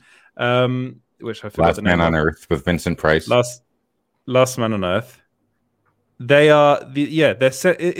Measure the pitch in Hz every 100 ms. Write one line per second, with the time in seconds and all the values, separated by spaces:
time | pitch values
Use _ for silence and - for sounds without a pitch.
0 | _ _ _ - 123 123 127 127 127 127
1 | _ _ 113 107 104 - 82 85 101 87
2 | 85 80 76 76 - 78 90 85 90 78
3 | 78 80 - 120 123 - _ _ _ _
4 | _ _ - 123 127 127 113 107 90 98
5 | - _ _ _ _ _ _ _ _ _
6 | _ - 127 143 151 147 147 143 - 135
7 | 143 156 139 101 131 131 185 - 175 -